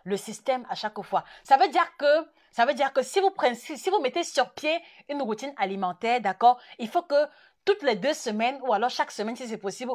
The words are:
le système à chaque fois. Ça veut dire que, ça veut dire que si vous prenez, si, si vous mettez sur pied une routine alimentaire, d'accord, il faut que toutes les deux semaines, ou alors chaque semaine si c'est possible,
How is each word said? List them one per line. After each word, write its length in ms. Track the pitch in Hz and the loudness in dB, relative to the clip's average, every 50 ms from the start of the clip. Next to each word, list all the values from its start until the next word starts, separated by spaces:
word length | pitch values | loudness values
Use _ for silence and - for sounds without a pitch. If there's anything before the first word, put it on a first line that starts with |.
| - | -8
le 140 | 180 202 | -6 -6
système 480 | 190 - 220 208 - - 269 262 254 233 - | -6 -6 -8 -14 -8 -4 -2 -2 -2 -4 -8
à 60 | 180 | -8
chaque 240 | - - 214 - 214 | -6 -8 -8 -8 -10
fois. 220 | 180 - 196 165 - - - - - | -8 -4 -4 -4 -4 -6 -18 -6 0
Ça 140 | - 277 | 4 6
veut 100 | 311 370 311 | 6 6 4
dire 160 | 262 359 320 - - | 4 2 0 0 -2
que, 300 | - 285 285 294 320 320 - _ _ _ _ | 0 2 4 4 4 2 -4 _ _ _ _
ça 140 | - - 233 | 0 0 2
veut 80 | 269 285 | 2 2
dire 180 | 233 277 269 | 0 0 0
que 120 | - 269 247 | 0 0 0
si 160 | - - 381 | 2 2 2
vous 100 | 381 392 | 2 2
prenez, 260 | 392 - - 247 240 | 2 2 0 0 0
si, 220 | 233 - - 311 | -2 -8 -12 -10
si 120 | - - 370 | -6 -2 0
vous 100 | 370 427 | 0 0
mettez 240 | 277 254 - 339 330 | 0 0 -2 -2 -4
sur 280 | - - 277 247 - | -2 0 0 0 -2
pied 280 | - - 294 302 320 339 339 - - - - - | -2 -6 -2 -2 -2 -2 -4 -10 -20 -18 -12 -8
une 120 | 285 285 | -6 -4
routine 320 | 262 214 214 220 269 285 277 | -4 -4 -4 -6 -8 -8 -6
alimentaire, 640 | - 202 190 196 196 190 180 175 - - 226 240 247 | -4 -4 -4 -4 -4 -4 -6 -4 -4 -2 0 0 0
d'accord, 380 | 208 196 190 - 233 240 247 247 - - - - | 0 -2 0 4 6 6 6 4 0 -18 -14 -10
il 100 | 240 214 | -6 -2
faut 140 | - 349 339 | -2 -2 0
que 240 | - 285 285 302 277 _ _ _ _ _ _ - | 2 2 2 2 0 _ _ _ _ _ _ -2
toutes 180 | - 403 415 285 | -2 0 0 2
les 120 | 262 220 | 0 0
deux 180 | 180 196 285 311 | 0 0 -2 -2
semaines, 460 | - - 233 214 214 226 247 277 269 254 | -2 -4 -6 -4 -2 -2 -2 -2 -4 -2
ou 100 | 254 214 | 0 0
alors 160 | 196 233 247 | 2 0 0
chaque 220 | - - 190 - | -2 -2 -4 -4
semaine 240 | - - 208 226 240 | -4 -8 -6 -6 -6
si 120 | 233 254 | -8 -8
c'est 100 | 226 220 | -10 -8
possible, 340 | - - 202 180 - 254 247 | -8 -8 -8 -8 -8 -8 -8